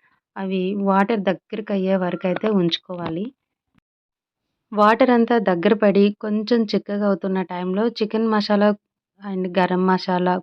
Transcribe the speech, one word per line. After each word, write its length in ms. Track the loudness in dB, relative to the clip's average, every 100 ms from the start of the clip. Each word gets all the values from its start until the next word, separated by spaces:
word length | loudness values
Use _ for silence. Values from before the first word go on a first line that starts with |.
| _ _ _ -10
అవి 260 | -6 -4 -2 -2
వాటర్ 380 | 0 2 2 0
దగ్గరకయ్యే 720 | -2 -4 _ -10 -6 -4 0 0
వరకైతే 500 | -2 -4 -4 -2 0
ఉంచుకోవాలి. 720 | 0 0 -2 -8 -10 -8 -6 -8 -12 _ _ _ _ _ _ _ _ _ _ _ _ _
వాటర్ 380 | 2 4 4 4
అంతా 260 | 4 2 2
దగ్గర 320 | 2 0 2 2
పడి 260 | 4 4 4 2
కొంచెం 400 | -6 -4 0 0
చిక్కగా 400 | 0 -4 -4 -2
అవుతున్న 340 | 0 0 -2 -4
టైంలో 380 | -4 -6 -4 -2 -2
చికెన్ 360 | -2 -4 -2 0
మసాలా 400 | 0 0 2 2 0 _ _ _ _
and 240 | -8 -6 -2
గరం 320 | 0 2 2
మసాలా 480 | 2 0 0 0 0 -2